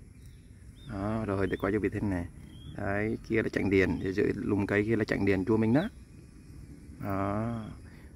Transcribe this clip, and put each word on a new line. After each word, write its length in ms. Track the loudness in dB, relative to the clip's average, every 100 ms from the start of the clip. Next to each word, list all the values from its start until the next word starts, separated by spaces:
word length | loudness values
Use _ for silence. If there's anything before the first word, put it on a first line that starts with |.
| -4 -20 -20 -20 -20 -20 -20 -18 -10
Đó, 320 | -4 -2 -2 0
rồi 200 | 0 0
để 100 | 0
quay 160 | 0
cho 60 | 2
quý 100 | 2
vị 120 | 0
thế 80 | 0
này. 180 | 0 -4 -10 -18 -16 -12 -8
Đấy, 420 | -4 -2 -2 -4 0
kia 140 | 0
là 60 | 2
chảnh 220 | 2 4
điền, 200 | 6 6 4
để 100 | 0
dưới 200 | 2 2
lùm 320 | 2 0 2 2
cây 180 | 2
kia 120 | 2 2
là 80 |
chảnh 200 | 2 2
điền 200 | 2 2
chùa 120 | 4 4
mình 160 | 4
đó. 160 | 4 2 -6 -20 -20 -20 -20 -18 -16 -16 -16 -16 -10
Đó. 640 | -4 -2 0 0 -2 -4 -8 -12 -16 -18 -18